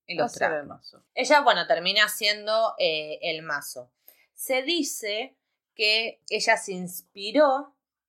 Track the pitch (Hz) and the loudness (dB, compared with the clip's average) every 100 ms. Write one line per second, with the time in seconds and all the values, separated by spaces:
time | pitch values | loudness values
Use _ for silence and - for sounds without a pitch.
0 | - 170 147 - 127 156 139 - - - | -8 -4 -4 0 -2 -2 -6 -14 -20 -20
1 | _ - 254 294 240 185 165 165 180 202 | _ -4 4 6 6 4 4 0 2 4
2 | 208 - 214 208 208 220 220 - 175 156 | 2 2 -2 -2 -2 0 0 0 -2 -2
3 | 151 151 170 160 160 143 - 127 127 _ | -6 -8 -6 -6 -6 -8 -8 -14 -18 _
4 | _ _ _ - - 262 269 339 294 - | _ _ _ -14 -4 -2 0 -2 -2 -6
5 | 214 214 262 _ _ _ _ - 214 220 | -6 -6 -8 _ _ _ _ -2 0 2
6 | 226 - - 214 - 214 - 185 180 - | -2 -8 -6 -2 2 2 0 -8 -10 -12
7 | - - 202 277 294 262 285 _ _ _ | -16 -12 -2 4 4 2 -4 _ _ _